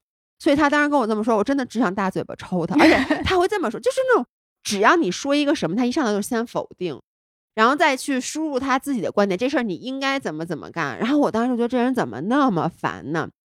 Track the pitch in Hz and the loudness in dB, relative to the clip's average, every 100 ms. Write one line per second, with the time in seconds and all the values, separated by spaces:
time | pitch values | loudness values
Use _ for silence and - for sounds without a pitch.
0 | _ _ _ _ - 285 294 294 294 285 | _ _ _ _ 2 4 4 2 2 2
1 | 220 220 214 226 202 277 247 214 226 202 | 2 0 2 2 2 -2 -2 -2 0 0
2 | 190 175 - - - 180 160 269 320 285 | -2 -4 -6 -10 -6 -4 0 4 6 6
3 | 262 294 - 370 359 415 302 - 330 523 | 2 -2 0 0 2 0 -2 -4 -2 -2
4 | 523 466 247 _ _ _ - 202 220 339 | 2 2 0 _ _ _ -6 2 4 4
5 | 233 180 277 285 285 294 160 196 247 247 | 2 -2 0 0 2 0 -2 0 0 0
6 | 254 208 208 233 233 165 - - 180 131 | 0 -2 -2 -4 -4 -6 -8 -8 -8 -8
7 | - _ _ _ _ - 254 285 330 262 | -14 _ _ _ _ 2 4 4 2 2
8 | - 262 254 302 311 269 269 269 277 262 | -2 -4 -4 -6 -4 -2 -2 -2 -2 -4
9 | 147 - 202 185 247 285 233 170 208 269 | -2 0 0 0 0 0 -2 -4 -8 -6
10 | 269 277 220 156 165 151 82 - 147 110 | -2 -2 -4 -6 -6 -8 -8 -6 -4 -2
11 | 220 294 240 220 240 240 233 254 240 247 | 0 2 2 2 0 0 0 0 0 0
12 | 143 107 170 262 277 175 147 - 131 87 | -2 -4 -2 2 2 2 -2 -4 -6 -6
13 | 90 160 120 - _ | -6 -4 -4 -10 _